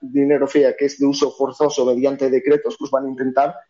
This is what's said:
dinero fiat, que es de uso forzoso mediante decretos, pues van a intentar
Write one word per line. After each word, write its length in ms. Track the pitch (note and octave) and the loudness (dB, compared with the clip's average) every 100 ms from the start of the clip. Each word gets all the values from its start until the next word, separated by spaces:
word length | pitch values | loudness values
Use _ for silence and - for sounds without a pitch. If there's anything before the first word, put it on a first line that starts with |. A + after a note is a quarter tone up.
dinero 460 | C3+ C3+ C#3 D3 C3+ | -6 0 2 2 2
fiat, 300 | D3+ C3+ B2 | 2 2 2
que 80 | C#3+ | -2
es 120 | - | 0
de 60 | |
uso 280 | C#3 C#3 C#3 | 0 0 -2
forzoso 520 | - C3+ B2+ D3 C#3+ | -2 -4 0 -2 0
mediante 460 | B2+ A#2+ C3+ C#3 C3+ | 0 2 0 0 0
decretos, 460 | B2+ C3 D3 D3 - | 0 2 0 0 -8
pues 120 | D3 | -4
van 140 | C3+ | -4
a 60 | C3+ | -2
intentar 440 | C3 C3 C3 C#3+ - - | -4 -4 0 -2 -4 -18